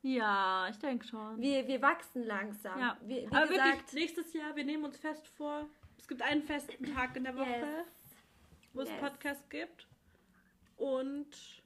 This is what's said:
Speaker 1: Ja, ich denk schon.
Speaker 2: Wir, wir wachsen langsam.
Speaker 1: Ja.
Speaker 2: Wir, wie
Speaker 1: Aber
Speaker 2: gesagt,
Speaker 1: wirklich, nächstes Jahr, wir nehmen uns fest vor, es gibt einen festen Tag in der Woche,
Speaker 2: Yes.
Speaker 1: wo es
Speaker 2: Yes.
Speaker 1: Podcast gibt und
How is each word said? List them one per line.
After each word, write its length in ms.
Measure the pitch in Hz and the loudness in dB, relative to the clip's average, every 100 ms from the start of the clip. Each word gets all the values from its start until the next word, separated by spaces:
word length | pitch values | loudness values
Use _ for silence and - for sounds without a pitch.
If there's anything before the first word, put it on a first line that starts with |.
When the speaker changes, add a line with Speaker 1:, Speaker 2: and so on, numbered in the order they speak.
Speaker 1:
Ja, 640 | 269 262 214 196 190 190 185 | 2 4 4 6 6 4 2
ich 80 | 220 | -2
denk 260 | 294 247 - | -2 -2 -4
schon. 340 | 220 214 220 | -8 -8 -2
Speaker 2:
Wir, 280 | 254 269 240 | 2 2 2
wir 140 | 262 | 4
wachsen 420 | 277 339 - 254 | 6 4 -2 -6
langsam. 540 | 226 202 208 208 202 190 | -2 -2 -4 -6 -8 -2
Speaker 1:
Ja. 180 | 247 220 | 0 -2
Speaker 2:
Wir, 200 | 208 254 214 | -6 -6 2
wie 60 | 285 | 4
Speaker 1:
Aber 120 | 311 | 6
Speaker 2:
gesagt, 300 | 359 269 269 | 6 6 4
Speaker 1:
wirklich, 160 | - | 0
nächstes 400 | 262 330 339 330 | -2 -2 -2 -4
Jahr, 220 | 330 302 294 | -4 -4 -2
wir 80 | 285 | -2
nehmen 180 | 311 | -2
uns 140 | 294 - | -4 -4
fest 300 | 311 311 - | -6 -6 -10
vor, 420 | - 294 294 302 - - - | -8 -4 -4 -6 -14 -20 -20
es 100 | - | -10
gibt 140 | 254 | -2
einen 200 | 247 294 | 2 2
festen 420 | 294 294 - - 254 | 2 -4 -4 -6 -4
Tag 220 | 254 254 262 | 0 -2 -2
in 80 | |
der 140 | 262 254 | -4 -2
Woche, 100 | 269 | -2
Speaker 2:
Yes. 380 | 240 294 311 339 - - - _ _ - - - | 0 -2 -4 -8 -14 -20 -20 _ _ -20 -20 -14
Speaker 1:
wo 80 | 247 | -6
es 80 | - | -4
Speaker 2:
Yes. 100 | - | -2
Speaker 1:
Podcast 500 | 285 - 294 285 - | -4 -4 -6 -6 -8
gibt 380 | 294 330 - - - _ _ _ _ _ _ _ - | -8 -8 -12 -20 -20 _ _ _ _ _ _ _ -4
und 840 | 269 262 269 285 294 - - - | 0 0 0 -4 -8 -12 -18 -20